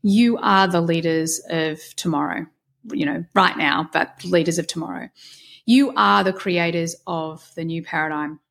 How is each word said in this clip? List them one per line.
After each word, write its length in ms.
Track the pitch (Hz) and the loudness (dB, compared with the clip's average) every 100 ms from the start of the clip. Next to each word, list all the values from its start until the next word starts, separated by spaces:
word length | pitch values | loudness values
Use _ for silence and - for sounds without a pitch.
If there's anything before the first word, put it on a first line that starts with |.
you 360 | 208 208 240 233 | 4 4 4 2
are 300 | 208 196 190 | 2 4 4
the 140 | 175 | 2
leaders 580 | 170 165 165 160 160 - - | 2 0 0 0 -2 -6 -4
of 300 | 165 160 156 - - | -2 -2 -6 -12 -6
tomorrow, 500 | 175 147 147 - 165 _ _ _ 220 | -4 -2 -2 -6 -10 _ _ _ -10
you 140 | - 147 | -4 -4
know, 180 | 170 170 202 | -4 -2 0
right 220 | 180 - | 2 2
now, 300 | 151 - 160 | 0 0 0
but 320 | - - - 180 | -2 -2 -6 0
leaders 320 | 180 170 170 | 2 2 -2
of 80 | 165 | -4
tomorrow. 420 | 165 165 - - _ - - - - - | -8 -8 -10 -14 _ -20 -20 -20 -10 2
You 260 | 254 277 - | 4 4 2
are 280 | 208 202 | 4 4
the 100 | 190 | 2
creators 640 | 190 196 175 170 170 165 165 - | -2 -2 0 0 0 -4 -6 -8
of 420 | 165 160 160 - - | -6 -6 -12 -16 -10
the 80 | |
new 200 | 165 165 | -6 -6
paradigm. 560 | 160 160 156 151 151 156 _ | -4 -4 -2 -4 -6 -10 _